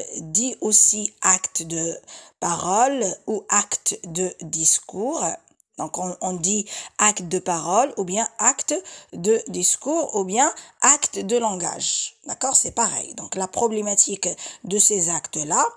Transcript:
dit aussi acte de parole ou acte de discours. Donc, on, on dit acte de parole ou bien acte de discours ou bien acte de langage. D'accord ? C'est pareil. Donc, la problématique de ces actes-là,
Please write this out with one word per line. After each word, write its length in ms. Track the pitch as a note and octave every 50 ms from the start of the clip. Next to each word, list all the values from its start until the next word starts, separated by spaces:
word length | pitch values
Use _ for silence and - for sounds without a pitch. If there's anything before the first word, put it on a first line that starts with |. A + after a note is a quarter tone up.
| - - - A3
dit 400 | E3 D#3+ D#3+ - A#3+ C4 A#3+ -
aussi 540 | - G#3+ G#3+ - - - - G#3 G#3 - - _
acte 400 | - F#3 F#3 F#3 - - - - E3
de 320 | E3 E3+ E3 E3 E3 E3 - - - - - - - _ -
parole 640 | - F3 E3+ D#3+ - F3 F#3 G#3 A#3+ C4+ C#4 C4+ A3+ F#3 E3+ - _ -
ou 180 | A3 G#3 - -
acte 480 | - G#3 G3+ - - - - - - - - F#3
de 280 | D#3+ E3+ F#3 F3+ - -
discours. 800 | - D#3+ C3 D#3 D#3+ D3 - - - - - F3+ G#3 B3+ D#4 - G3+ E3 - - _ _ _ _ _ _ _ -
Donc, 200 | E3 D#3 - -
on, 180 | F3+ F#3 F3 -
on 100 | - F#3+
dit 340 | F#3 F3 D#3+ F3+ G#3 G#3 F#3+ - - - - - - -
acte 260 | G#3 G#3+ G#3 - F#3
de 140 | E3+ D#3+ F#3
parole 560 | F3+ - F3 E3 D3+ E3 F3+ G#3 C4 D4 - -
ou 80 | G3
bien 220 | F3 F3+ G#3 A3+ - - -
acte 340 | G#3 A#3+ B3+ - - - D4 F4+ F#4+ - - - - _
de 320 | - F3 E3+ G3+ A3+ A3 - -
discours 680 | F#3 F3+ F3+ - - - - B3+ D4+ E4+ D4+ - -
ou 80 | G#3+ F#3+
bien 280 | F#3 F#3 A3+ C4+ D#4+ - - - - _ _
acte 380 | - B3 C#4+ D4 - - - G3
de 180 | G3 F#3+ A3+ A#3+
langage. 760 | A#3 A3 G3 F3+ E3+ D#3+ - E3 E3 - - - - - - _ -
D'accord ? 300 | - - - - C4+ C4+
C'est 160 | - - -
pareil. 420 | - - A#3 G3 D#3+ - - - -
Donc, 200 | - F3 - -
la 120 | F#3+ F#3+ F#3+
problématique 840 | - - - A3+ A3 G#3+ G#3 G#3 G3+ G3 - - G3 - - - - - - - - - -
de 160 | - F#3 G#3
ces 300 | - - G#4+ G4+ E3 E3
actes-là, 580 | E4+ E3 - - - - D4+ - D#4 A3+ D4 A#4 A#4